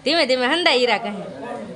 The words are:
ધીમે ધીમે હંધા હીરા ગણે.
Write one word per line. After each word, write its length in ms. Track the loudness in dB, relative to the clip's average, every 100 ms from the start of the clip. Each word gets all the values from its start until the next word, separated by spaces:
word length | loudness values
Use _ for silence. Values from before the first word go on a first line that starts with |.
ધીમે 220 | 2 2 2
ધીમે 200 | 2 2
હંધા 240 | 2 2
હીરા 280 | 4 2 0
ગણે. 240 | -2 -8 -10 -12 -10 -10 -12